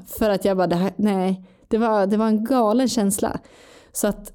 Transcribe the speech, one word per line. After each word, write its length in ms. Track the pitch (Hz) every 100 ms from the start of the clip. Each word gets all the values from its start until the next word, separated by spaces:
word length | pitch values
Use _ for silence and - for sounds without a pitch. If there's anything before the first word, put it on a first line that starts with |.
| -
För 240 | - 220
att 140 | 190
jag 120 | 202 190
bara, 100 | 175
det 100 | 175
här, 160 | 190 -
nej, 480 | 208 190 185 185 - _ -
det 100 | 220
var, 280 | 233 214 190
det 100 | 214
var 100 | 220
en 180 | 214
galen 440 | 226 262 208 240 254
känsla. 520 | 240 202 202 226 - - - - - -
Så 140 | - 208
att 260 | 202 -